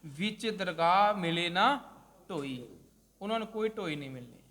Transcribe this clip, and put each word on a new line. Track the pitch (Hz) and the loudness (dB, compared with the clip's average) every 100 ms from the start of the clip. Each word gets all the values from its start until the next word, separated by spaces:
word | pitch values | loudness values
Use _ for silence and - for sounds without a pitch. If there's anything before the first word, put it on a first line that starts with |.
| 160 | -14
ਵਿੱਚ | 139 208 214 226 | -6 -6 -2 -6
ਦਰਗਾਹ | 190 185 165 170 190 208 | -4 -4 2 4 6 6
ਮਿਲੇ | 208 170 170 175 | 4 0 0 0
ਨਾ | 175 233 277 - - - _ - | 4 4 2 -6 -20 -20 _ -8
ਢੋਈ।" | 175 139 127 117 - - _ _ _ | -6 -6 -8 -12 -20 -20 _ _ _
ਉਹਨਾਂ | 202 226 | -4 -4
ਨੂੰ | 220 | -4
ਕੋਈ | 214 220 | -2 -4
ਢੋਈ | 214 180 147 | -2 -6 -6
ਨਹੀਂ | 139 | -8
ਮਿਲਣੀ। | 131 123 - _ | -12 -14 -20 _